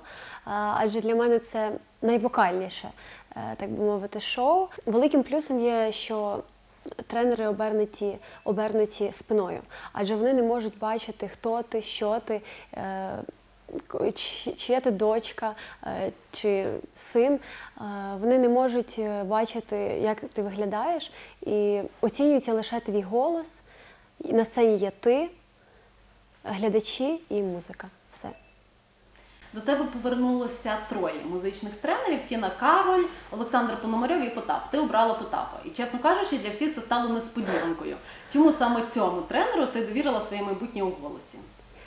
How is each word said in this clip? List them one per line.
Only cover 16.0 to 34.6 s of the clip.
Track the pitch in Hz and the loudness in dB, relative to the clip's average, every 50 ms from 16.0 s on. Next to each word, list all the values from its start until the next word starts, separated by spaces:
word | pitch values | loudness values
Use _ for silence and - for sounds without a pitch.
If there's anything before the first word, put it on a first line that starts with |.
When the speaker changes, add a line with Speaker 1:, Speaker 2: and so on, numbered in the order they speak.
| 190 190 190 - - _ | -4 -6 -6 -10 -18 _
Speaker 1:
чи | - - - 208 202 190 190 - 104 - - - _ | -10 -2 0 2 2 2 0 -2 -4 -6 -8 -12 _
син. | - - - - 233 240 277 285 | -18 -14 0 4 4 6 6 4
Е, | 277 - - - - - - - - 220 208 202 202 196 196 196 190 | 2 0 -8 -16 -16 -18 -18 -14 -12 -10 -8 -8 -6 -6 -6 -6 0
вони | 208 240 254 262 | 4 4 6 6
не | 247 240 | 6 6
можуть, | 240 254 262 254 233 247 233 - - 226 | 6 6 4 4 2 0 -2 -2 -4 -4
е, | 214 208 208 202 196 | -4 -2 -2 -4 -2
бачити, | 185 214 220 226 226 - 233 - - 208 202 202 202 214 - | 0 2 2 2 0 -4 -8 -6 -4 -4 -2 -2 -2 -2 0
як | - 214 214 - | 0 0 0 -2
ти | - 254 - 220 | -6 -6 -4 -4
виглядаєш, | 202 202 190 202 208 196 208 208 247 330 349 302 - - - - - - - _ | -4 -2 -2 -2 -2 -2 -2 -2 0 0 -2 -2 -4 -10 -14 -18 -20 -20 -18 _
і | - - 208 208 208 208 208 202 - - - - | -4 0 2 2 2 2 2 0 -2 -6 -4 -2
оцінюється | - 214 - - 285 294 294 254 - 240 226 | -2 0 2 4 4 6 6 4 4 2 0
лише | 220 220 - 233 233 | 0 0 -2 -4 -4
твій | 226 220 202 208 | -2 0 0 0
голос. | 190 185 220 240 269 339 339 330 320 320 - - - - - - - - - - _ _ _ - | 0 0 0 2 2 2 0 -2 -4 -8 -16 -20 -20 -20 -20 -20 -20 -20 -20 -20 _ _ _ -12
І | - - - | -4 2 2
на | 226 226 | 2 2
сцені | 226 - 240 233 226 214 | 2 4 4 6 6 6
є | 190 202 196 - - | 4 2 -2 -4 2
ти, | - 240 247 285 330 349 359 - _ _ _ _ _ _ - - _ _ _ _ _ _ _ _ _ _ _ _ - | 2 4 4 4 2 -2 -6 -16 _ _ _ _ _ _ -20 -20 _ _ _ _ _ _ _ _ _ _ _ _ -8
глядачі | - 202 190 220 214 196 220 214 - - - 262 285 330 330 - - | -6 -2 0 2 2 2 2 0 0 -2 -2 0 0 0 -4 -4 -4
і | 208 208 | -2 -2
музика. | 196 185 175 175 170 - 190 - - 190 - _ _ _ | -2 -2 -4 -6 -10 -12 -16 -16 -16 -16 -18 _ _ _
Все. | - - - - - - - - _ _ _ _ _ _ _ _ _ _ _ _ _ - - - - - - - - | -16 -14 -14 -14 -14 -16 -20 -20 _ _ _ _ _ _ _ _ _ _ _ _ _ -20 -20 -20 -20 -20 -20 -14 -14
Speaker 2:
До | 214 | -4
тебе | - 277 285 285 285 | 0 0 0 0 0
повернулося | - - 233 220 254 247 247 247 247 247 247 240 226 - - - 220 214 214 - - | -4 -4 -4 -2 0 2 2 2 2 2 2 0 -2 -6 -4 -2 -2 -2 -2 -4 -6
троє | 226 202 180 156 - 147 - 160 | -4 -2 -2 -2 -2 -6 -6 -6
музичних | 180 180 185 196 196 - 214 208 - | -6 -4 -4 -4 -6 -6 -8 -10 -8
тренерів: | - - 311 381 508 523 392 294 - - - | -4 -2 -2 0 0 0 0 -2 -2 -2 -4
Тіна | 240 226 202 185 185 - | -4 -2 -2 -2 -2 2
Кароль, | 247 294 330 381 381 370 370 359 349 339 - - - - | 4 6 6 6 6 6 4 4 4 2 -2 -10 -12 -10
Олександр | - 220 233 - 262 240 233 220 220 - | -6 -6 -2 2 2 2 2 2 -2 -4
Пономарьов | - 220 220 226 247 262 349 339 | -2 -2 0 0 2 2 0 0
і | 247 226 | 0 -2
Потап. | - 233 - - 147 - | -4 -4 -2 -2 -2 -2